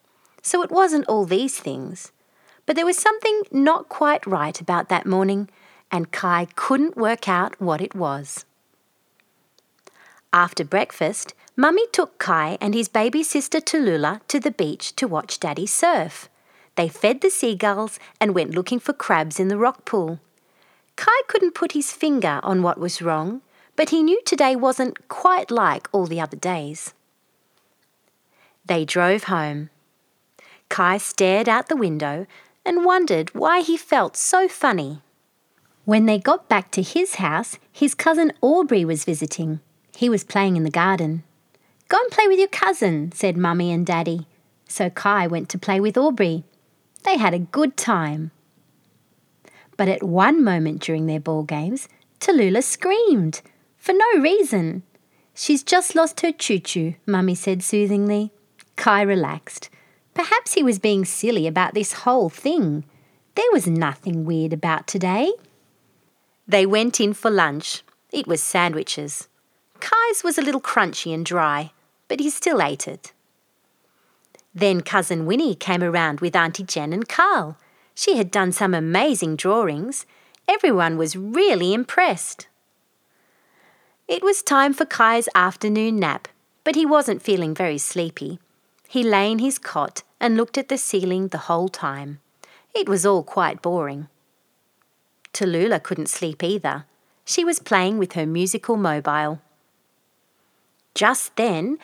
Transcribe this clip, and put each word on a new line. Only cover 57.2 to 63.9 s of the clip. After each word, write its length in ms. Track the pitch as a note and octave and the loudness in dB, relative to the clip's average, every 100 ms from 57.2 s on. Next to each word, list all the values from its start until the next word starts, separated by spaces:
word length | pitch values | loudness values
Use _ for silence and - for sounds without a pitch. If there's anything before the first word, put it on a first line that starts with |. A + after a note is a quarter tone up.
| F#3 F3+ | 2 0
said 280 | - F#3 | -2 -2
soothingly. 680 | - G#3 G#3 G3+ G#3 G#3 G#3+ - _ _ - - | 0 0 2 2 2 0 -4 -10 _ _ -16 -2
Kai 260 | - G3+ | 2 4
relaxed. 680 | G3+ F#3+ C#3+ D#3 - - - _ _ _ _ | 4 2 0 -6 -12 -18 -18 _ _ _ _
Perhaps 420 | - E4 A4+ A#4+ - | -6 0 0 0 0
he 60 | |
was 160 | C4+ G3 | 2 2
being 280 | G#3+ G3+ F#3 | 0 0 -2
silly 420 | - A3 A3+ D#3+ | -2 -2 0 0
about 260 | D#3+ F#3 | 0 0
this 300 | G#3 G3+ - | -2 -4 -4
whole 240 | - B3+ F3 | 0 2 0
thing. 560 | - C4+ E4+ F3+ D3 - _ _ _ _ - | -2 -2 0 0 -2 -8 _ _ _ _ -2
There 180 | A#4+ | 2
was 120 | F#4+ F3+ | 2 2
nothing 600 | E3 D#3 | 0 -2